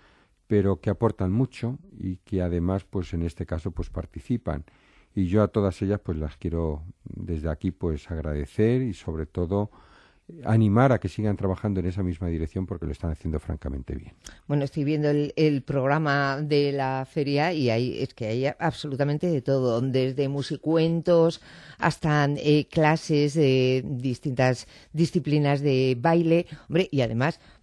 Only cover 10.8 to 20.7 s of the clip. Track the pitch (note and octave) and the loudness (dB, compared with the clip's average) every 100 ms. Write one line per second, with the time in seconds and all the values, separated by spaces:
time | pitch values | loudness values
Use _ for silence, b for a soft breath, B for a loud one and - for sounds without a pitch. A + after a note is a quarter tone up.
10.8 | C3+ A2+ F#2 - G#2+ F#2+ F#2+ F#2 G#2+ F#2+ | 4 2 -2 -4 -4 -2 -2 -2 -2 -2
11.8 | F2 F#2 F2+ D#2+ F2+ D#2+ D#2+ F#2 F2+ F#2 | -2 -2 -4 -4 -4 -4 -4 -6 -6 -6
12.8 | D#2+ - E2 D#2 D#2+ D2+ - D#2 C#2 C2+ | -8 -6 -6 -6 -4 -6 -6 -8 -8 -8
13.8 | - - - - B B - C#3+ C#3 D#3 | -8 -10 -12 -20 B B -4 -2 -2 -2
14.8 | C#3+ D3+ D3 D3 D3 - D#3 C#3 - C#3 | -2 0 0 0 0 2 2 2 -2 -2
15.8 | C3+ D3+ D3+ C#3+ C#3 C3+ D3+ D3 C#3+ C#3 | 0 0 2 0 0 -2 0 2 2 0
16.8 | C3 C3 C3 D#3 C#3+ C#3+ E3 D#3 B2 A2+ | -2 -4 -4 -4 0 0 0 0 0 0
17.8 | B2 B1+ B2+ - A2 A#2+ C#3 - D3+ - | 0 -2 -6 -6 -4 -2 -2 -2 -4 -4
18.8 | D#3 C3+ C#3+ D3 F3+ D3 C3+ C3+ B2+ A#2 | -4 -2 0 0 0 0 2 2 2 2
19.8 | C3+ C3 C3 C3 C#3 C#3 - C#3+ D3+ | 0 0 0 0 -2 -2 -6 -6 0